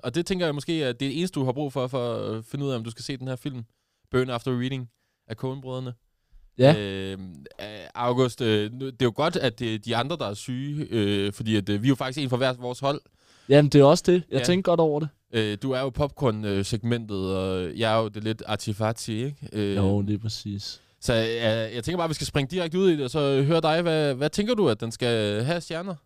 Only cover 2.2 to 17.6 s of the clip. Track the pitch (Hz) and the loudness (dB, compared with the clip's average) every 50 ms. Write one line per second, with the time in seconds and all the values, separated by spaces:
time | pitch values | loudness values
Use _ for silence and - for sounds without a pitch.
2.2 | 104 104 107 113 113 - - 139 143 139 131 117 113 117 113 - 120 - 143 127 | -4 -4 -6 -6 -8 -8 -8 -6 -4 -4 -4 -4 -6 -8 -10 -12 -10 -10 -10 -8
3.2 | 127 131 131 123 - 147 131 123 113 - _ _ _ _ _ _ _ _ - 127 | -8 -8 -8 -8 -8 -10 -10 -10 -12 -14 _ _ _ _ _ _ _ _ 0 0
4.2 | 127 127 127 117 - 135 127 123 123 127 135 131 123 117 _ _ _ _ _ _ | 2 0 -2 -4 -2 -2 -2 -2 -2 -2 -4 -6 -8 -10 _ _ _ _ _ _
5.2 | _ - 113 - - 131 131 139 131 131 127 131 131 127 120 - _ _ _ _ | _ -14 -10 -8 -6 -6 -8 -8 -10 -10 -8 -8 -8 -10 -12 -14 _ _ _ _
6.2 | _ _ - - - - _ - 123 139 151 107 104 98 98 95 95 95 95 95 | _ _ -20 -20 -20 -8 _ 6 6 6 6 6 2 -2 -4 -4 -4 -6 -6 -8
7.2 | 95 92 85 69 67 - - - - 104 107 104 85 - - - 120 123 123 123 | -10 -12 -14 -16 -18 -18 -16 -14 -14 -12 -12 -14 -16 -12 -8 -2 0 2 4 4
8.2 | 131 123 113 - 127 113 107 104 104 107 117 127 135 135 127 113 131 120 107 - | 4 2 2 0 0 2 2 2 2 0 -4 -8 -10 -8 -2 0 0 2 2 2
9.2 | 143 170 180 190 - 127 110 - - 113 110 110 107 117 113 113 120 139 175 151 | 0 0 0 0 0 -2 -2 -2 -4 -4 -4 -4 -4 -2 -2 -2 -2 -2 -4 -4
10.2 | 143 101 101 98 - - 127 123 135 143 147 151 147 - 101 117 104 101 104 101 | -4 -6 -6 -6 -8 -6 -6 -6 -6 -6 -6 -6 -6 -2 0 0 2 2 2 2
11.2 | 98 104 101 - 113 110 110 104 95 101 104 101 107 131 139 - 143 131 127 156 | 0 -2 -2 -4 -2 0 0 2 2 0 0 2 2 2 2 2 0 -4 -4 -4
12.2 | 143 127 131 120 131 131 127 123 123 123 123 - 139 139 147 143 - _ _ _ | -2 -2 0 0 2 0 0 -2 -4 -8 -6 -4 -2 -2 -2 -2 -6 _ _ _
13.2 | _ _ _ _ _ - 135 147 151 143 - 147 139 139 156 175 - - 175 180 | _ _ _ _ _ 6 8 8 8 8 8 10 10 10 8 6 6 4 4 4
14.2 | 165 - - 131 123 - 180 185 190 185 170 165 165 156 147 147 160 147 - _ | 2 0 -2 0 2 2 2 2 2 2 4 4 4 2 2 0 -2 -4 -8 _
15.2 | _ _ - 117 110 107 104 101 - 135 131 127 135 135 120 - 147 143 - - | _ _ -2 0 0 0 0 -2 -2 -2 -2 -2 -2 -2 -2 -2 -2 -2 -2 0
16.2 | 147 127 107 107 107 104 101 98 98 - - 110 104 117 120 120 113 107 101 98 | 0 0 0 0 0 0 0 0 0 0 -2 -2 0 0 -2 -2 -2 -4 -4 -4
17.2 | 95 92 95 95 95 95 95 92 | -2 -2 -2 -2 -2 -2 -2 -2